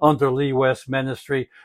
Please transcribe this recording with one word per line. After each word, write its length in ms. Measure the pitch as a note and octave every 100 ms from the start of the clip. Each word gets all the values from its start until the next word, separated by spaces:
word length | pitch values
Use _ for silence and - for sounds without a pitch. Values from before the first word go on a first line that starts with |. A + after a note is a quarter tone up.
under 280 | D3+ D3 C3+
Lee 220 | B2+ C#3+
West 340 | C3 C3 B2+ C3
Ministry 640 | C3+ C3 A#2+ - C#3 B2 -